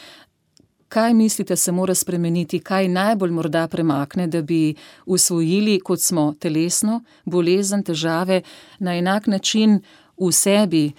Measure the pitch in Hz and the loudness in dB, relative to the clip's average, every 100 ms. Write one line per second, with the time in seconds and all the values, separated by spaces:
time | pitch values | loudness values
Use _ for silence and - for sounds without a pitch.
0 | - - - _ _ _ _ _ _ - | -20 -20 -20 _ _ _ _ _ _ 0
1 | - 226 220 - 190 175 - 180 185 185 | 2 4 2 0 -4 -2 -2 0 0 -2
2 | - 180 170 175 165 175 - 190 190 180 | -2 -2 -2 -2 -2 -6 -2 0 0 2
3 | 202 220 185 170 156 165 165 170 165 143 | 0 0 0 -2 -2 -2 -2 -2 0 0
4 | 143 185 175 165 156 165 156 151 - - | -2 -4 -2 -2 -2 0 0 -2 -12 -16
5 | - 180 - 170 165 196 214 196 - 170 | -4 -2 0 0 0 0 2 0 -2 -2
6 | - 175 151 147 175 156 170 175 214 233 | -2 0 0 -2 -4 -2 -2 -2 -2 -4
7 | - _ - 175 170 190 196 202 185 160 | -8 _ -4 0 2 2 0 -2 -2 -2
8 | 165 165 185 185 - - - - 180 175 | -2 0 0 0 -2 -14 -20 -8 -4 0
9 | 180 202 226 190 - 214 220 202 - - | 0 0 0 -2 0 2 4 2 0 -18
10 | _ - 185 160 196 202 208 165 147 | _ -4 0 2 2 2 2 2 0